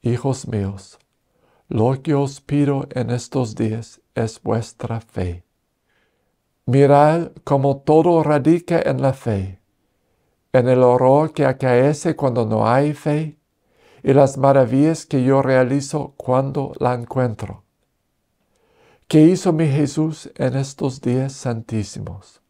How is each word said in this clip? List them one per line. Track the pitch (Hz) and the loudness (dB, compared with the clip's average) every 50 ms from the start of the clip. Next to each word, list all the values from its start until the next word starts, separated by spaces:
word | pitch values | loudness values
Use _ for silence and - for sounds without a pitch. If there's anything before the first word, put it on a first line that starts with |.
| - | -2
Hijos | 120 120 120 - 139 127 - - | -2 -4 -2 -2 -4 -6 -6 -8
míos, | - 117 104 98 95 101 98 - - _ _ _ _ _ _ _ _ _ _ _ _ _ _ _ | -6 -4 -4 -4 -4 -8 -12 -18 -20 _ _ _ _ _ _ _ _ _ _ _ _ _ _ _
lo | _ - - 110 123 135 135 139 | _ -2 0 0 0 0 -2 -2
que | 160 147 | -2 0
os | 139 139 135 139 - | 0 0 -4 -6 -14
pido | _ - 143 143 143 143 139 135 135 - | _ -4 0 0 0 0 0 -4 -6 -6
en | - 127 120 113 | -6 -6 -4 -4
estos | 120 123 - - - 135 123 110 110 | -4 -6 -6 -6 -4 -4 -4 -4 -4
días | - 113 110 110 117 113 - - _ _ _ _ | -4 -4 -4 -4 -8 -10 -16 -20 _ _ _ _
es | 117 113 110 - - _ | -6 -6 -6 -8 -8 _
vuestra | 110 107 117 113 - - - - 107 113 113 | -4 -4 -4 -4 -8 -12 -12 -10 -8 -8 -8
fe. | - _ _ - 92 87 85 90 _ _ _ _ _ _ _ _ _ _ _ _ _ _ _ _ _ _ _ _ _ _ _ _ _ | -10 _ _ -6 -6 -6 -6 -10 _ _ _ _ _ _ _ _ _ _ _ _ _ _ _ _ _ _ _ _ _ _ _ _ _
Mirad | - 123 139 143 139 143 143 147 151 160 170 170 - - - _ | 0 4 4 6 6 6 6 6 4 4 0 -2 -6 -12 -18 _
cómo | - 143 139 135 139 135 | -2 0 0 2 0 -2
todo | 139 _ - 151 160 160 175 170 165 | -2 _ 2 4 4 4 4 2 2
radica | 151 147 151 143 127 151 170 170 170 - 170 165 | 2 2 0 2 2 2 2 2 0 -2 -2 0
en | - - 139 131 | 0 0 -2 0
la | 135 135 135 | -2 -2 -2
fe, | - - 120 107 98 95 95 92 _ _ _ _ _ _ _ _ _ _ _ _ _ _ _ _ _ _ _ - | -2 -4 -4 -4 -4 -4 -8 -12 _ _ _ _ _ _ _ _ _ _ _ _ _ _ _ _ _ _ _ 0
en | 131 120 127 | 0 2 4
el | 127 127 127 | 4 4 6
horror | 123 123 127 127 127 135 147 156 151 - | 4 4 4 4 4 4 4 2 0 -2
que | - 143 | -2 0
acaece | 135 135 135 139 127 123 123 131 147 156 143 - 127 156 | 0 0 -2 0 2 2 4 2 2 0 -2 -4 -4 -4
cuando | - 143 131 120 120 113 | -2 -2 -2 0 -2 -2
no | 107 110 107 107 110 | 0 0 0 0 2
hay | 120 135 143 151 147 | 2 2 0 0 -4
fe, | - - 156 147 151 160 151 147 _ _ _ _ _ _ _ _ _ _ _ _ _ - | -4 -4 -4 -2 -2 -4 -8 -12 _ _ _ _ _ _ _ _ _ _ _ _ _ 0
y | 135 135 | 2 4
las | 143 139 135 135 | 4 4 2 2
maravillas | 135 135 139 135 139 127 113 123 135 147 160 165 156 - | 0 2 4 4 4 2 2 2 2 2 2 0 -2 -6
que | _ - 135 123 | _ -2 0 2
yo | 131 135 139 | 2 2 2
realizo | 131 127 131 131 131 120 135 143 139 139 - 151 139 - _ | 2 2 2 2 2 2 0 -4 -4 -4 -6 -6 -8 -8 _
cuando | - - - 127 131 135 139 135 156 135 - - - | -10 -4 0 0 0 0 -2 -4 -6 -6 -6 -6 -4
la | 131 123 127 | -2 -2 -2
encuentro. | 120 120 - - 131 127 117 107 - 110 98 98 - _ _ _ _ _ _ _ _ _ _ _ _ _ _ _ _ _ _ _ _ _ _ _ _ _ _ _ _ _ | -4 -8 -6 -4 -2 -2 -2 -4 -8 -12 -14 -14 -18 _ _ _ _ _ _ _ _ _ _ _ _ _ _ _ _ _ _ _ _ _ _ _ _ _ _ _ _ _
¿Qué | _ - 156 | _ 4 6
hizo | 156 165 185 180 - 180 160 | 6 6 4 4 0 0 0
mi | 156 165 | 2 0
Jesús | 147 135 151 147 135 - 156 156 160 156 - - - - | 0 2 0 0 -2 -2 -2 -4 -4 -4 -10 -18 -20 -8
en | - 135 127 123 | -4 -4 -2 -2
estos | 135 135 139 - - - 135 127 - | -4 -6 -6 -6 -6 -6 -6 -6 -4
días | - 123 123 131 135 135 135 | -4 -2 -2 -2 -4 -6 -8
santísimos? | - - 131 117 113 113 - 113 110 104 - - 107 104 98 92 98 - _ _ _ _ | -8 -8 -8 -8 -8 -8 -6 -6 -6 -6 -6 -10 -12 -12 -12 -14 -16 -20 _ _ _ _